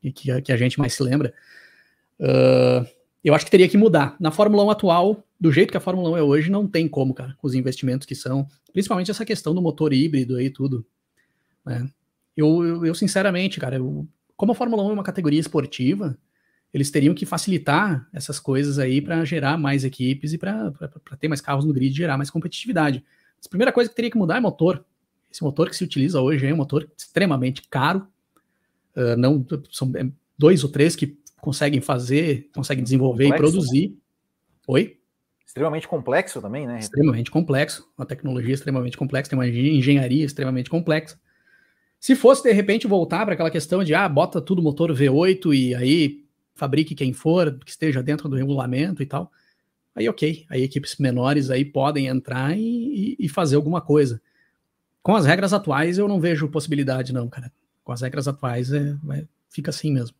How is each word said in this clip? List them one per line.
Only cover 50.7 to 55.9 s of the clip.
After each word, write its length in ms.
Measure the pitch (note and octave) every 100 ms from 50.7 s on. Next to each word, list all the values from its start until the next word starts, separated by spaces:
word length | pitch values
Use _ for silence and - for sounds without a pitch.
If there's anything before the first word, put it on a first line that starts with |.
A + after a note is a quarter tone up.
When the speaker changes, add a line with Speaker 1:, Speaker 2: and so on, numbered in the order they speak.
| C#3+ C#3+ -
Speaker 1:
menores 520 | C#3 B2 B2+ D3 C3
aí 120 | C3
podem 440 | C#3+ D3 C3+ D3 C3+
entrar 500 | C3 B2+ B2+ C3+ F#3+
e, 580 | A3+ A#3+ A#3+ C4 G3+ -
e, 60 | F#3
e 40 |
fazer 260 | - E3 C#3+
alguma 260 | D3+ E3+
coisa. 380 | - D3 C#3 A#2 _ _ _ _ _ _ _ _
Com 120 | - G#3+
as 100 | C#3+
regras 260 | F3+ F#3+
atuais, 440 | G3 G3 C3+ D#3+